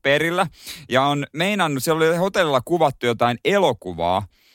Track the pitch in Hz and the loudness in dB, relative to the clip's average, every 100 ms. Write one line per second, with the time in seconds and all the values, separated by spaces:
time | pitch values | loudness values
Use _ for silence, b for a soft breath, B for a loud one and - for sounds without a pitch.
0 | 135 147 165 175 180 B B B 143 123 | 0 0 0 -2 -4 B B B -4 0
1 | 139 143 139 - 185 208 165 135 143 160 | 0 0 -4 -4 -2 0 -2 -2 -2 2
2 | 160 170 190 196 165 131 - 170 156 - | 2 2 0 0 0 0 0 0 0 0
3 | 120 113 120 120 - 202 175 117 92 82 | -2 0 0 0 0 2 2 0 -6 -4
4 | 85 92 98 b b | 0 0 -4 b b